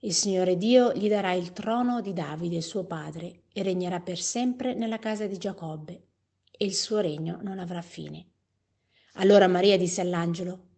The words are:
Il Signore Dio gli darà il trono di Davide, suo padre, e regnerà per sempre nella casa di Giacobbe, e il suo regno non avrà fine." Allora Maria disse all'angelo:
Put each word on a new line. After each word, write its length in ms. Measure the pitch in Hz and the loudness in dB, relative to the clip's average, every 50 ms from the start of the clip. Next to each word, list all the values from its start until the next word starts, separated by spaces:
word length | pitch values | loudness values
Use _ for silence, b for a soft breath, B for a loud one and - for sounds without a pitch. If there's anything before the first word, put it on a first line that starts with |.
Il 120 | - 214 170 | -6 -2 -2
Signore 440 | - - 208 190 185 185 180 185 | 0 0 2 2 2 4 2 2
Dio 360 | 175 185 226 247 254 247 240 - | 2 4 6 6 8 6 6 2
gli 160 | 185 196 214 | 0 0 2
darà 240 | 208 208 196 185 180 | 2 2 2 0 0
il 200 | 180 180 175 - | -2 -2 -4 -8
trono 480 | - 202 214 226 240 247 247 240 240 | -8 -4 -2 -2 0 0 0 -2 -2
di 120 | 208 196 196 | -4 -4 -4
Davide, 480 | 175 160 147 151 156 170 170 170 165 | -4 -4 -6 -6 -6 -6 -4 -4 -4
suo 240 | 160 - - 214 - | -4 -4 -6 -6 -6
padre, 580 | - 175 160 151 151 156 165 170 175 - - _ _ _ | -6 -8 -10 -8 -10 -12 -12 -12 -14 -16 -18 _ _ _
e 100 | 208 196 | -4 -2
regnerà 380 | 190 185 185 180 175 180 175 | -2 -2 -2 -2 -2 -4 -6
per 180 | 175 - 180 170 | -6 -6 -8 -6
sempre 560 | - - - 240 247 254 247 247 247 254 247 | -6 -4 -2 -2 -2 -2 -2 -2 -4 -4 -4
nella 240 | - 233 226 220 220 | -2 -4 -4 -4 -6
casa 280 | 220 220 220 208 214 | -4 -6 -4 -4 -4
di 120 | 202 196 185 | -6 -6 -6
Giacobbe, 680 | 175 202 202 - 170 160 156 156 156 151 175 - - _ _ _ _ _ _ _ _ _ | -6 -6 -6 -6 -8 -8 -8 -10 -10 -14 -16 -18 -18 _ _ _ _ _ _ _ _ _
e 140 | _ - 208 | _ -4 -2
il 100 | 202 185 | -2 -2
suo 240 | - - - 220 214 | -4 -4 -2 0 0
regno 400 | 202 175 151 147 160 165 175 175 180 | 0 0 -2 -4 -6 -6 -6 -6 -8
non 180 | 196 190 190 | -10 -8 -8
avrà 220 | 180 170 180 175 170 | -8 -8 -8 -8 -10
fine." 440 | - - - - - 151 160 175 _ _ _ _ _ _ _ _ _ _ _ _ b b b b b b | -10 -14 -14 -14 -12 -14 -16 -18 _ _ _ _ _ _ _ _ _ _ _ _ b b b b b b
Allora 320 | - 190 190 202 202 190 | 2 6 8 10 10 10
Maria 320 | 185 180 175 180 202 196 180 | 8 6 6 6 6 6 6
disse 220 | 180 175 - - | 4 0 0 -2
all'angelo: 680 | 185 180 180 170 170 170 170 170 185 180 185 - - _ _ | -2 -2 0 0 0 -2 -2 -4 -6 -8 -10 -12 -16 _ _